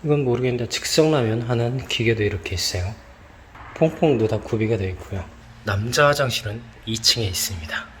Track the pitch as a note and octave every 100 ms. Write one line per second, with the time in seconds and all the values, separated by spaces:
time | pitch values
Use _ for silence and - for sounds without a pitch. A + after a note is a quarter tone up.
0 | D#3 D3 C3 A#2+ B2+ B2 A#2+ - - -
1 | D#3 D3+ A2+ A2+ A#2+ A#2+ A#2 C3 - -
2 | A2+ A2 G#2 F#2+ - F2+ - F#2+ F#2 A2
3 | - - - - - - - - D#3+ -
4 | E3 B2 G#2+ A2 - A2+ A2 A2 F#2+ F2+
5 | - G2 F2 - - - - G2 A2+ B2
6 | D3 D3 C3+ - G#2+ A2+ - - - A2
7 | - - G#2+ F2+ - F2+ D#2+ - - -